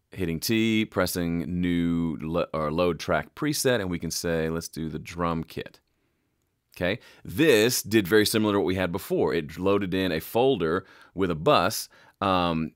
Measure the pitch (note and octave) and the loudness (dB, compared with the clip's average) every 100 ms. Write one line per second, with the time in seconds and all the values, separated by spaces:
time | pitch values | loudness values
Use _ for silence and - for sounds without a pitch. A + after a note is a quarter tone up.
0 | _ - F2 D#2+ - A2+ A2+ A2 G#2+ - | _ -6 -4 -4 0 2 2 2 0 -2
1 | F2+ F2+ E2+ E2+ D2 F2 F2+ F2 E2+ E2+ | -2 -2 -2 -2 -4 -2 0 0 0 0
2 | E2 D2 D#2 E2+ - D#2 D2+ D#2+ F2+ D#2+ | -2 -4 -4 -2 -2 -4 -2 0 0 0
3 | - D#2+ - - D3+ D3+ C3+ A#2+ F#2 E2+ | -2 -2 -2 -8 -6 -2 0 0 -2 -4
4 | E2 - F2 E2 D#2+ E2 - - D#2+ D2+ | -6 -6 -2 -2 -2 -4 -6 -8 -8 -8
5 | - E2+ E2+ E2 E2 - - - _ _ | -10 -4 -2 -2 -6 -10 -12 -16 _ _
6 | _ _ _ _ _ _ _ - F2+ A2 | _ _ _ _ _ _ _ -4 -2 -2
7 | - - - F2+ D#3+ A2 A2+ B2 G2+ A2 | -8 -20 -8 2 6 6 4 2 2 2
8 | F2+ A2 G#2 A2+ G#2+ G2+ E2+ F#2 F#2 F#2 | 6 4 6 2 2 2 2 0 -2 -4
9 | - F3+ F2 D#2+ D2 D#2+ F#2 G2+ G2 F#2 | -4 0 0 0 -4 -2 0 2 0 0
10 | F#2 E2 - A2+ C3 A#2+ D#2+ F2+ - - | 0 -2 -2 0 2 2 0 -2 -6 -16
11 | - - F#2+ D#2 F2 B2+ F2 - - - | -14 -2 -2 0 2 2 2 -2 -8 -16
12 | - _ G2+ F#2 F2 E2 D#2+ | -20 _ 0 2 2 0 -4